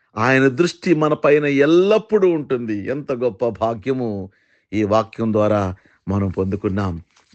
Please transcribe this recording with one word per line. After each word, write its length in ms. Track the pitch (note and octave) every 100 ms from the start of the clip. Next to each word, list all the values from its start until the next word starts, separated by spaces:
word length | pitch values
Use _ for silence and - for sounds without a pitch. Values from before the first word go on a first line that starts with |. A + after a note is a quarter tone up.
| _ G#2+
ఆయన 320 | A#2+ C3 C3+
దృష్టి 460 | B2+ F3 - F#3
మన 200 | D#3 D3+
పైన 300 | D3 D3 D3
ఎల్లప్పుడూ 840 | D3 C#3 C#3+ F3 G3 G#3+ G#3+ G#3+ F#3
ఉంటుంది. 560 | D#3+ B2+ B2 A2+ G#2 F#2
ఎంత 260 | C#3 C#3
గొప్ప 360 | B2+ B2 G2 A#2
భాగ్యము 800 | G2 A2+ A2+ B2+ C3 A#2 G2+ F#2 _ _ _ -
ఈ 120 | G#2
వాక్యం 480 | G2+ A2 G#2+ - A2
ద్వారా 440 | G#2+ G#2+ G#2 F#2+ F#2 _ _ -
మనం 220 | G2 G2
పొందుకున్నాం. 720 | F#2 F#2+ G2+ G#2 G2 G2 E2 - _ _